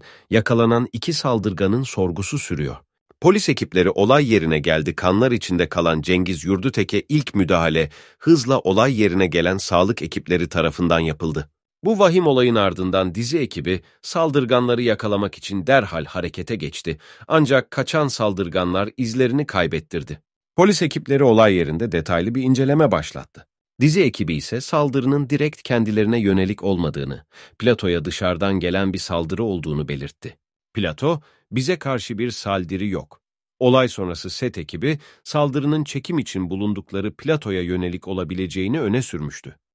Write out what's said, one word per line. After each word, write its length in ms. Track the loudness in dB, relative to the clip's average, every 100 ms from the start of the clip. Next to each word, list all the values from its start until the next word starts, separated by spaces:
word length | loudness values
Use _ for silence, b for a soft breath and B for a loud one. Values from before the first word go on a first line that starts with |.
| B B -2
yakalanan 580 | 0 2 2 2 2 0
iki 200 | -4 -4
saldırganın 720 | -4 -2 -2 -2 -2 0 0
sorgusu 560 | -2 -2 -2 -2 -6 -6
sürüyor. 360 | -6 -6 -6 -8 _ _ _ _
Polis 280 | 4 4 2
ekipleri 400 | 0 0 2 4
olay 440 | 4 6 6 6
yerine 260 | 4 4 0
geldi. 360 | 2 0 0 -2
Kanlar 360 | 0 2 2
içinde 380 | 0 -2 -2 0
kalan 320 | 0 0 0
Cengiz 420 | 0 0 0 -4
Yurdutek'e 580 | -2 -2 0 -2 -2 -2 -2
ilk 260 | -2 -2 0
müdahale, 540 | 2 2 2 2 0 B B B
hızla 400 | 4 4 4 0
olay 420 | 2 4 4 4
yerine 260 | 2 2 2
gelen 300 | 2 0 0
sağlık 440 | 0 2 2 0
ekipleri 480 | -6 -8 -2 -2 0
tarafından 500 | 0 0 0 2 2
yapıldı. 500 | 0 -2 -4 -4 -8 _ _ _
Bu 160 | -2 4
vahim 280 | 4 4 4
olayın 280 | 4 4 4
ardından 600 | 2 0 0 0 0 -2
dizi 240 | -4 -2
ekibi 420 | -4 -4 -4 -4 b b
saldırganları 800 | -8 -2 0 2 2 2 2 2
yakalamak 540 | 0 0 0 0 -2 -6
için 320 | -8 -4 2
derhal 380 | 2 2 -4 -8
harekete 500 | -6 -8 -8 -8 -6
geçti. 420 | -8 -8 -8 -10 B B 0
Ancak 440 | 2 4 2 2
kaçan 360 | -4 -2 0 0
saldırganlar 840 | 0 -2 0 -2 -2 0 -2 -4 -4
izlerini 480 | -4 0 0 0 -2
kaybettirdi. 760 | -2 -2 -2 -6 -8 -8 -12 _ _ _ 2
Polis 260 | 4 4
ekipleri 420 | 0 -2 0 4
olay 300 | 6 8 6
yerinde 380 | 4 0 -2 -2
detaylı 440 | -2 0 0 0 -2
bir 80 |
inceleme 480 | 0 2 2 4 2
başlattı. 560 | 2 -4 -12 -16 -20 -20 _ _ 0
Dizi 220 | 2 4
ekibi 320 | 2 0 -4 -4
ise 260 | -6 -8
saldırının 680 | -2 0 0 0 0 0 0
direkt 320 | -2 -2 -4
kendilerine 580 | -2 0 2 2 2 2
yönelik 440 | 2 2 2 -2
olmadığını, 640 | -2 0 -2 -4 -6 -10 -14 B B -2
platoya 460 | 0 2 2 0 -2
dışarıdan 540 | -4 -2 0 0 0
gelen 340 | 0 0 -2
bir 60 | -4
saldırı 440 | -4 -4 -4 -4
olduğunu 440 | -4 -4 -4 -4 -4
belirtti. 500 | -8 -10 -14 -18 -18 _ _ _
Plato, 480 | -6 -4 -2 -2 -2 b b _
"Bize 280 | -4 -2 -2
karşı 380 | -2 -4 -4 -6
bir 140 | -6
saldırı 540 | -4 -2 -2 -2 -4 -4
yok." 360 | -6 -8 -18 _ _ _ 0
Olay 280 | 4 4 4
sonrası 420 | -2 -6 -8 -10
set 280 | -6 -6 -6
ekibi, 420 | -10 -6 -4 -4 b b
saldırının 600 | -6 0 0 0 0 -2
çekim 360 | -4 -8 -6 -4
için 300 | -4 -4 -4
bulundukları 640 | -4 -4 -4 -6 -6 -6
platoya 480 | -6 -2 -2 -2 -4
yönelik 460 | -2 -4 -4 -6 -8
olabileceğini 760 | -6 -6 -6 -6 -4 -4 -2
öne 200 | 0 -2
sürmüştü. 540 | -4 -8 -10 -12 -18 -20 _